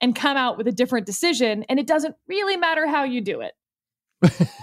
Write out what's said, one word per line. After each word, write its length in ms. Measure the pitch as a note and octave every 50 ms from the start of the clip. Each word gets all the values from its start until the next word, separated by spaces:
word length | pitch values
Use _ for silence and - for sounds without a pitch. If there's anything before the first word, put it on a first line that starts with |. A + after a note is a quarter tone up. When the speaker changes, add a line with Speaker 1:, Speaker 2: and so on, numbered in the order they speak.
Speaker 1:
and 140 | B3 B3 A#3
come 220 | - - C#4+ C#4
out 200 | C#4 B3+ B3 -
with 100 | G3 G#3+ A#3+
a 40 | F#3
different 340 | G#3 B3 B3 B3+ A#3 F#3
decision, 580 | G#3+ G3 - E4+ F4 D4+ A3+ B3 A3 G#3+ G#3 G#3+ -
and 100 | C4 C#4
it 80 | B3+
doesn't 300 | C#4+ D#4 D#4 C#4+ D#4 - _ _ -
really 280 | F#4 G4+ G4+ G4 G4
matter 300 | F4 F4 E4 E4 D#4 D#4+
how 180 | D4 D4+ D4 C#4
you 160 | C4+ B3 B3
do 200 | G3 G3 D#3 A2+ G#2+
it. 120 | - - _ _ _ _ _ _ _ _ _ _ _ _ - F3+
Speaker 2:
<laughs> 260 | - - - E3 - - -